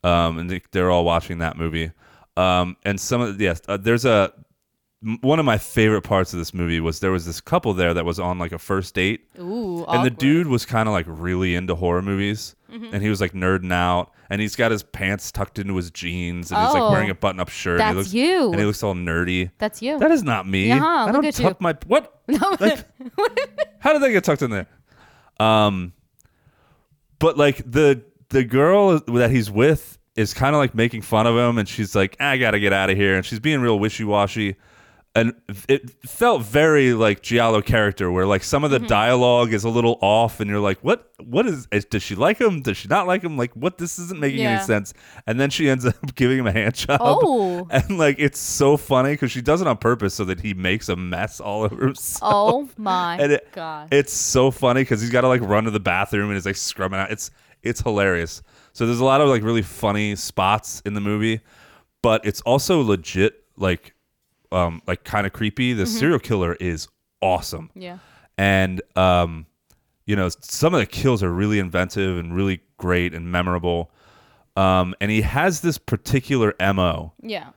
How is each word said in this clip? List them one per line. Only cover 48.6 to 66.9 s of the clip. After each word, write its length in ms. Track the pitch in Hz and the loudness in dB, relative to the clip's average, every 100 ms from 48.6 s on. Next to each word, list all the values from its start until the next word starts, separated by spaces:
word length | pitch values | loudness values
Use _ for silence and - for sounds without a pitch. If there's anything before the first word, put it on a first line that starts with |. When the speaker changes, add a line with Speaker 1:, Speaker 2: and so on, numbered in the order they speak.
| 139 147 | 4 4
Speaker 1:
funny 400 | - 131 131 147 | 2 2 2 0
'cause 140 | 127 | -2
she 100 | 123 | -2
does 200 | 123 165 | 0 2
it 60 | 175 | 2
on 100 | 110 | 0
purpose 360 | - 120 101 - | 0 2 0 -2
so 100 | 95 | -4
that 140 | 90 | -4
he 120 | 110 92 | -4 -2
makes 340 | 92 104 - | 0 -2 -2
a 60 | 90 | -4
mess 440 | 90 87 107 - | -4 -4 -6 -8
all 240 | 104 104 | -8 -4
over 220 | 107 - 143 | -4 -2 -4
himself. 340 | 135 - - | -4 -10 -2
Speaker 2:
Oh 460 | - 208 214 247 277 - | 2 4 4 2 -2 -8
my 400 | 208 185 175 160 | -2 -2 -2 0
Speaker 1:
And 120 | 143 | 2
it, 160 | 143 - | 2 0
Speaker 2:
God. 360 | - 160 156 151 | -12 -12 -12 0
Speaker 1:
it's 200 | 139 139 | 0 2
so 360 | - - 131 131 | -4 -2 2 2
funny 320 | 127 131 123 | 2 2 2
'cause 160 | 131 110 | 2 0
he's 100 | 117 | 0
gotta, 160 | 123 127 | 2 4
like, 140 | 127 | 2
run 220 | 104 104 110 | 2 0 2
to 60 | |
the 80 | 104 | -2
bathroom 460 | 95 90 101 104 104 | 0 -2 0 -2 -2
and 80 | 98 | -4
he's, 100 | 92 | -4
like, 80 | 98 | -6
scrubbing 400 | - - 95 95 | -8 -6 -4 -4
out. 120 | 98 | -6
It's, 180 | 107 - _ _ _ | -8 -10 _ _ _
it's 180 | 110 117 | -6 -4
hilarious. 600 | 123 104 98 87 82 - - _ _ | -2 0 2 0 -4 -10 -20 _ _
So 120 | - 117 | -4 -2
there's 140 | 120 | 2
a 60 | 131 | 2
lot 160 | 139 | 4
of, 80 | 147 | 4
like, 120 | 123 | 2
really 220 | 110 117 | 2 -2
funny 520 | 92 - 107 104 104 101 | -2 -4 -2 0 -2 -4
spots 680 | - - 95 107 - - 101 | -8 -2 0 0 -2 -10 -8
in 80 | |
the 80 | 104 | -6
movie, 400 | 101 104 110 110 _ _ - _ _ _ | -4 -2 -2 -2 _ _ -20 _ _ _
but 200 | 120 110 | 2 2
it's 180 | 104 - | 0 -4
also 400 | - 135 - 175 | 0 0 2 0
legit, 600 | 120 98 82 95 104 - _ - | 2 0 -2 0 0 -2 _ -4
like, 380 | 95 87 - _ _ _ _ _ _ | -2 -2 -6 _ _ _ _ _ _
um, 300 | 92 87 82 - | -2 -2 -4 -8
like, 160 | 90 | -8
kinda 260 | - 107 98 | -4 -4 -4
creepy. 420 | - 107 - 123 | -4 -6 -2 -2
The 100 | 117 | 0
Speaker 2:
Mm-hmm. 140 | 92 117 | -2 0
Speaker 1:
serial 220 | 139 147 | 0 0
killer 340 | - 107 87 85 | 0 -2 0 -2
is 280 | 90 82 - | -4 -6 -10